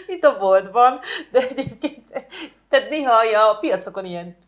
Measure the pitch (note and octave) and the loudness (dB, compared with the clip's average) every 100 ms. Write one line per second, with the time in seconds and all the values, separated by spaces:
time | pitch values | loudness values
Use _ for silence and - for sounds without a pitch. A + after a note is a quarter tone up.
0 | - F4+ D4 C4 F#3+ F#3+ F#3+ G#3+ B3 C4+ | -10 0 0 2 2 2 2 4 4 2
1 | - - - B3+ B3+ C#4 - - D4 - | -8 -14 -4 -2 -2 -6 -10 -8 -10 -10
2 | _ C4+ - - D#4 _ _ C#4 C4+ D4+ | _ -14 -14 -16 -18 _ _ -2 0 -4
3 | C4+ A3+ A3+ G#3+ G#3+ G#3 D#4+ F#3 G3+ F#3+ | 2 2 4 4 4 2 -2 -4 -6 -12
4 | F#3 F3 F3 - | -12 -12 -14 -18